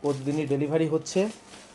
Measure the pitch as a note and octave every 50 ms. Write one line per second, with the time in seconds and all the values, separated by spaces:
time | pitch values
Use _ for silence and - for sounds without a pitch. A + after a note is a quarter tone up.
0 | - D3 C#3 C3+ C3 C#3 C#3+ D#3 D3+ C3+ C#3+ C#3 D3 C#3 D3+ E3 D#3+ D#3 D#3 D#3
1 | D#3 - - F#3 G3 A3 - - - - - - - -